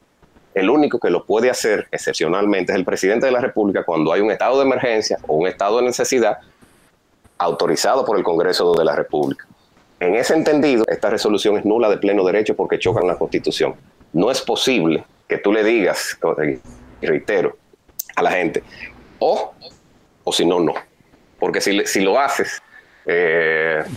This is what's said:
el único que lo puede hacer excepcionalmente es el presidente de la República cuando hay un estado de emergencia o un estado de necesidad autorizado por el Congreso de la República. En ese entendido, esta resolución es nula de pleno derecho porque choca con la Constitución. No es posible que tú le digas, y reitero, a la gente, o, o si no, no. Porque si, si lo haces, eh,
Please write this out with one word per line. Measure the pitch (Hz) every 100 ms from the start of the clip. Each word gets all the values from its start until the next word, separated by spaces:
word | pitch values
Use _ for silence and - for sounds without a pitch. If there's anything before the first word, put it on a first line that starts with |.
| _ _ _ _ _
el | 98 95
único | 147 143 120
que | 98
lo | 87
puede | - 104 123
hacer | 123 117 104 -
excepcionalmente | - - - 80 92 104 98 90
es | 95
el |
presidente | 90 95 95 113 135
de |
la | 123
República | 127 - 101 98
cuando | 90 82 78
hay | 87
un | 107
estado | 98 101 135
de |
emergencia | 135 123 123 110 104 101 -
o | 76
un | 92
estado | 90 101 117
de |
necesidad | 123 120 123 131 110 107 - _ - _ _ _ _ _ _ -
autorizado | 87 82 87 87 101 131
por | 127 101
el |
Congreso | 87 85 87 85 90
de | 82
la | 80 73
República. | 73 76 69 69 - _ _ _ _ -
En | 87
ese | 107 135
entendido, | 160 156 151 151 123 110
esta | - 104
resolución | 104 110 107 110 104
es |
nula | 104 110 110
de | 98
pleno | 101 101
derecho | 92 101 110
porque | - 87 80
choca | 92 90
con | 87
la | 82
Constitución. | 80 87 78 - 71 65 - _ _
No | - 101
es | 135
posible | - 113 - 123 82 78 - _ -
que | -
tú | 101
le | 110
digas, | 107 117 87 76 - - 82 - 76 67 - - - -
y | -
reitero, | 73 - 101 - - _ _ _ - -
a | -
la | 87
gente, | 92 87 - - - - - - -
o, | 147 214 - - - - _ _ _ _
o | -
si | -
no, | 82 90
no. | 80 - - _ _ _ _ _
Porque | 92 98
si, | 101 98 208
si | 107
lo | 95 117
haces, | 139 - - - - - - _ -
eh, | 87 87 82 80 80 80 78 76